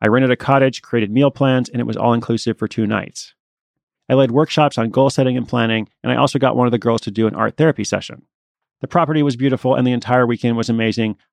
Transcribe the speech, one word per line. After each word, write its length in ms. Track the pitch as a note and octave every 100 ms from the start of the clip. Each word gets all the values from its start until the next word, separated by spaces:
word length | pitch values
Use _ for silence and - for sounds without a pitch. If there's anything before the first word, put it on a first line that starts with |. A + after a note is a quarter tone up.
I 60 | A2
rented 240 | A#2+ C3
a 40 | A#2+
cottage, 460 | - C#3 C3+ -
created 300 | - A#2+ G2+
meal 180 | A#2 C#3+
plans, 380 | - C3+ B2+ B2
and 120 | B2
it 60 | A#2
was 100 | G#2+
all-inclusive 600 | A#2 A#2 A2+ A#2 A#2 A2
for 80 | G#2+
two 220 | - G#2+
nights. 460 | G#2 - - - _ _ _ _ _ _ _ -
I 60 |
led 180 | C3 B2+
workshops 440 | B2+ D#3+ - D3 -
on 140 | A2+
goal 180 | B2+ C3+
setting 280 | - C3 B2+
and 100 | -
planning, 420 | A#2+ A2+ A2+ G#2 _
and 80 | A#2+
I 60 | B2
also 240 | C#3 C3+
got 160 | C3+ A#2+
one 100 | B2
of 60 |
the 80 | A#2
girls 200 | A#2 A2+
to 100 | -
do 160 | G2+ A2
an 60 | -
art 200 | G#2+ -
therapy 280 | D#3 -
session. 380 | G2+ G2 - - _ _ _ _ _ _
The 80 | C3+
property 340 | F3 D3+ D#3
was 140 | C#3+ A#2+
beautiful, 400 | C3+ B2+ B2+ C3
and 100 | B2
the 60 |
entire 340 | A#2+ - B2+ A#2+
weekend 300 | A#2 A#2+ A#2
was 120 | A2+
amazing. 480 | A2+ A2+ A#2 A2 G2+ _